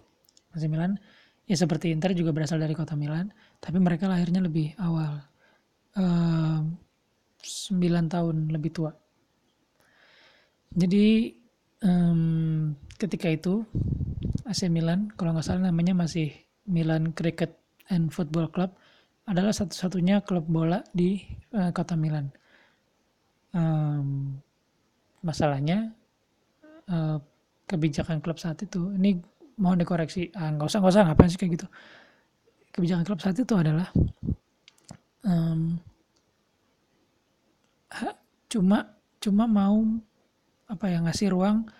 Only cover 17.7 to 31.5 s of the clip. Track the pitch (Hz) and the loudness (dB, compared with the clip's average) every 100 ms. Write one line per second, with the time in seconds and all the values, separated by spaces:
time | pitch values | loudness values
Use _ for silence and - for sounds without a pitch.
17.7 | _ - 175 165 - 151 165 156 - 185 | _ -4 -2 0 -2 -2 -2 -2 -2 -4
18.7 | - _ _ _ _ - 175 202 202 175 | -6 _ _ _ _ -4 0 0 0 -4
19.7 | - 180 185 175 202 196 180 160 160 160 | -4 -4 0 2 2 2 -2 0 0 2
20.7 | 185 - 175 175 202 - - - 226 180 | 0 -2 0 0 0 -6 -16 -8 -2 -2
21.7 | 165 160 165 156 151 139 - _ _ _ | -2 -2 -2 0 -2 -6 -10 _ _ _
22.7 | _ _ _ _ _ _ _ _ 180 160 | _ _ _ _ _ _ _ _ -2 2
23.7 | 156 151 147 139 139 139 135 - _ _ | 2 0 0 -2 -4 -4 -8 -14 _ _
24.7 | _ _ _ _ _ 175 147 156 139 147 | _ _ _ _ _ -6 0 0 2 0
25.7 | 190 226 - _ _ _ _ _ _ 311 | 0 -2 -10 _ _ _ _ _ _ -20
26.7 | 311 - 170 156 156 143 _ _ _ - | -20 -6 -2 -2 -4 -8 _ _ _ -8
27.7 | 180 160 156 156 160 170 156 170 156 196 | -2 0 0 -2 -4 -4 -6 -6 -8 -6
28.7 | 185 180 196 196 180 - _ 320 - 180 | -4 -4 0 2 2 -4 _ -16 -2 2
29.7 | 180 170 175 156 - 175 196 156 151 151 | 2 2 0 -2 -4 -6 -6 -4 -2 -2
30.7 | 220 185 190 180 151 180 175 185 | 2 6 6 6 6 4 2 -4